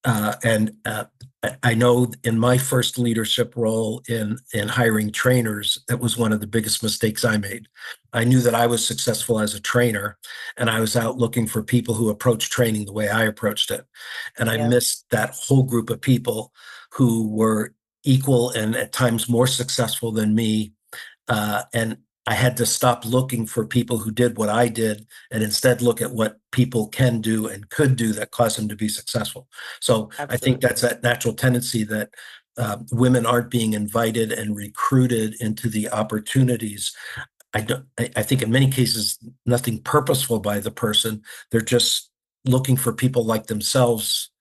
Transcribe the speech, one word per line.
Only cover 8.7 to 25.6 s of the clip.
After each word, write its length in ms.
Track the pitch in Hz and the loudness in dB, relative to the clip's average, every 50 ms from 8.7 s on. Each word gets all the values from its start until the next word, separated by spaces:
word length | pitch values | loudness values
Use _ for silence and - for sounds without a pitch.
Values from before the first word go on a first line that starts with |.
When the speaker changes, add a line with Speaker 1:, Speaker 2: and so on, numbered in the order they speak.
| 120 113 - | 2 0 -2
Speaker 1:
successful 540 | - - - - - 110 - - - 117 107 | -2 -4 -2 -2 -2 -2 -2 -2 0 0 0
as 140 | 107 104 107 | 0 -2 -4
a 60 | 101 | -6
trainer, 580 | - - - 123 123 120 110 101 101 104 101 _ - - - - - - - | -6 0 2 2 2 2 0 -2 -6 -8 -10 _ -20 -18 -16 -14 -14 -14 -6
and 140 | - 123 113 | -2 -2 0
I 80 | 113 113 | 0 0
was 160 | 113 107 - | 0 0 0
out 240 | 123 113 110 98 127 | 0 0 0 0 0
looking 300 | 120 113 - 123 113 104 | -2 0 0 -2 -2 0
for 160 | - 110 107 | -2 -6 -2
people 320 | - 123 123 113 - 113 | 2 0 0 2 0 -2
who 140 | 104 117 107 | 0 0 0
approached 420 | 104 - - 127 117 107 - - | -2 0 0 0 0 0 -2 -4
training 320 | - - 123 113 110 107 104 | 0 0 2 2 2 -2 -4
the 80 | 101 | -6
way 160 | 101 107 107 101 | -4 -4 -2 0
I 160 | 101 110 113 | 0 2 0
approached 480 | 107 107 - 117 104 104 - - - | 0 0 -2 -4 -4 -2 -2 -4 -4
it. 120 | 107 - - _ _ - - - - - - - _ - | -4 -8 -8 _ _ -18 -16 -14 -12 -12 -12 -12 _ -2
And 100 | 120 113 | -2 0
I 60 | 113 | 0
Speaker 2:
Yeah. 140 | 110 113 117 | 0 2 4
Speaker 1:
missed 380 | 123 123 - - - - _ _ | 4 4 2 2 -4 -6 _ _
that 240 | - 107 110 - - | 0 0 0 -2 -6
whole 300 | - - - 135 135 127 | -10 0 4 4 4 4
group 260 | - 120 117 110 117 | 4 0 -2 0 -2
of 100 | 117 110 | -6 -2
people 520 | - - 127 113 113 123 110 110 110 _ _ _ - - - - - _ | 2 2 2 2 2 -2 -4 -4 -6 _ _ _ -20 -20 -20 -20 -20 _
who 360 | - - 135 117 113 113 110 107 | 0 2 2 4 4 2 0 -2
were 460 | 107 107 110 110 110 107 107 - _ _ _ _ _ _ _ | 0 2 2 2 2 0 -2 -4 _ _ _ _ _ _ _
equal 460 | 143 131 131 135 139 135 120 117 123 | 2 4 4 4 4 4 4 2 2
and 260 | 117 113 110 110 113 | 0 -2 -2 0 0
at 160 | - - - | -2 -4 -4
times 360 | - - 131 120 113 113 - - | -2 0 2 2 2 0 0 2
more 180 | 120 117 127 | 2 4 4
successful 680 | 131 - - 123 135 - - 117 110 - - - 113 | 4 2 -2 -2 -4 -2 -2 -2 -2 -2 -4 -4 -2
than 220 | 107 113 107 107 107 | -2 0 2 4 4
me. 380 | 113 117 110 107 107 107 107 _ _ _ _ - - - - - _ _ | 4 2 2 2 0 0 -4 _ _ _ _ -18 -16 -16 -18 -20 _ _
Uh, 380 | - 117 107 104 107 104 104 - _ - | -2 -2 0 0 -2 -2 -4 -6 _ -4
and 240 | 120 113 113 110 - _ _ _ _ _ | -2 -2 -2 -6 -10 _ _ _ _ _
I 80 | 110 110 | -4 0
had 220 | 101 123 127 117 - | 2 2 2 2 0
to 60 | 120 | -2
stop 400 | 110 - - - 127 120 - - | 0 0 2 2 2 2 0 -2
looking 400 | 110 120 131 131 135 127 113 113 | 0 2 2 2 0 -2 -4 -4
for 220 | 107 - 120 107 | -4 -4 -4 -4
people 320 | 107 - 123 113 113 123 110 | 0 0 0 2 2 -2 -2
who 120 | 107 110 | -2 -4
did 280 | 107 113 123 120 - - | 0 2 2 2 2 -2
what 100 | 107 104 | -2 0
I 200 | 104 117 120 117 | 2 2 2 2
did 380 | 107 113 113 110 104 104 - _ - - - _ | 0 -2 -2 -2 -2 -4 -10 _ -20 -20 -16 _
and 120 | - 110 | -4 -2
instead 400 | 110 104 104 - | -2 -2 -2 2